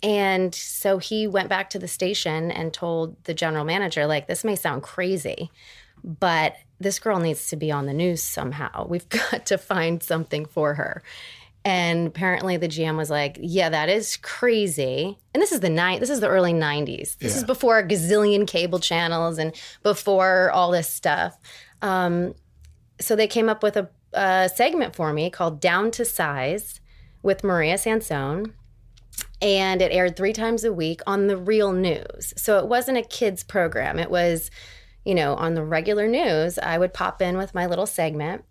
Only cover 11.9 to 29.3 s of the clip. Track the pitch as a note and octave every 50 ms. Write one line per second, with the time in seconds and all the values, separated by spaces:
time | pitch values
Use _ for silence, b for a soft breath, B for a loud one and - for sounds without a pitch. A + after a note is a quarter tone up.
11.9 | E3+ E3+ E3+ E3 D#3 D#3+ F#3 F#3 F3+ - - F#3+ F3+ E3+ E3+ E3+ D#3 D#3 D#3+ D#3+
12.9 | D#3 D#3+ D#3 D3+ D3+ D3 C#3+ C#3+ - - - F3 E3+ F#3+ F3+ E3 D#3+ D#3 D3+ D#3
13.9 | F#3+ G#3+ G#3+ - - - - - - - - B3 A#3 A3 G#3 F#3+ D#3 D3+ C#3 C3
14.9 | B2+ C3+ D#3 F#3 G3+ _ _ _ _ C4+ F#4+ G4+ F4+ C4+ F3+ F3+ D#3+ E3 F3 F3+
15.9 | F#3 - A3+ A#3+ D4 C4 G#3+ G3+ - F#3+ F3+ F3 E3+ E3 D#3 D3 D3 D3 D3+ -
16.9 | - - - - - - - A#2 G2+ C4+ B3 G#3+ B3+ - - B3 A3+ A3 G#3 E3+
17.9 | G#3 F#3+ D#3+ E3+ G3+ G#3+ G#3+ G#3 G#3 G3 G#3 G3 - E3+ E3+ F3 E3+ F3+ E3+ -
18.9 | F3 E3 E3+ E3 E3+ E3 E3 E3 E3 D#3 D#3+ D#3+ D#3+ B B B B B _ G#3
19.9 | G3+ - - G3+ G3 F#3+ F#3 F#3+ F#3 F#3 F#3 F#3 - - F3+ F3 F3+ F3 D#3+ -
20.9 | - - - F3 D3 - - F3 - _ B B B B B B B B - G#3
21.9 | F#3+ F#3 F3+ F3 F3 F3 F3 F#3 - - _ _ _ _ - - - _ _ _
22.9 | _ _ - - A3+ G#3 A3 G#3+ - A#3 A3 A3+ A3 A3 G#3+ G#3+ G#3 G#3+ G3 F3
23.9 | _ _ _ _ - - G3+ F#3+ F#3 F#3 F#3 F#3 F#3 - A#3 D4 E4 F4 C4+ F3+
24.9 | - - E3+ D#3 D3+ D3+ D#3 F3+ - - F3+ E3 D#3+ D3 C#3 F3+ E3+ F3+ G3+ A3+
25.9 | A#3 - A#3+ A#3 - - F3 D3+ C#3+ C#3 B2+ C3+ E3+ G#3 G#3+ - - - b b
26.9 | b b b b b b b G3 G3 F#3+ - G3+ F#3 E3+ D#3+ D3+ F3 F#3+ - A3+
27.9 | A3 A3+ A3 - E3+ C#3+ C3+ C3+ D3 F3+ G#3 A3 - - - - - _ - -
28.9 | - - - - - - - -